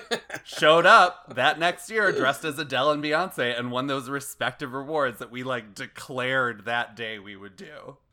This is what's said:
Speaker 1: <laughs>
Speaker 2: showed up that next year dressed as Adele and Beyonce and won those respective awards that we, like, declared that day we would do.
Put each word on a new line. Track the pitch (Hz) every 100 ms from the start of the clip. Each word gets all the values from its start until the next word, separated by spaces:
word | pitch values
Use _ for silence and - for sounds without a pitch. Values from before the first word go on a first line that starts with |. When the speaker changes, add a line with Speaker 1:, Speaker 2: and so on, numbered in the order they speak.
| - 233
Speaker 1:
<laughs> | - -
Speaker 2:
showed | - - 156 165
up | 175 220 180 - - 120
that | 143 147
next | 170 175 -
year | 220 196
dressed | 143 131 139
as | 160 156
Adele | 147 127 143
and | 147
Beyonce | 151 151 131 - 123 120
and | 123
won | 123 139
those | 135 123
respective | 139 135 - 120 - 135
awards | 135 135 156 131 107
that | 117
we, | 123
like, | 127 123 110 98
declared | 127 - - 127 127 131 123 104
that | 104 120 110 107
day | 110 110
we | 98 98
would | 101
do. | 92 151 151 - 139 _